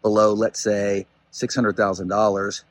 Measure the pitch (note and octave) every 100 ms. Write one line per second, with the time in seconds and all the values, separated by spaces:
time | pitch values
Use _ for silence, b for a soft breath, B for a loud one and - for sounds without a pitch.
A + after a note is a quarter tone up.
0 | A2 G#2+ G#2+ G#2 A2 - A2 G#2 G2+ G2
1 | F#2+ _ _ - A#2+ - A2 G2 G#2 F#2
2 | F#2 G2+ G#2+ G2 G2 - _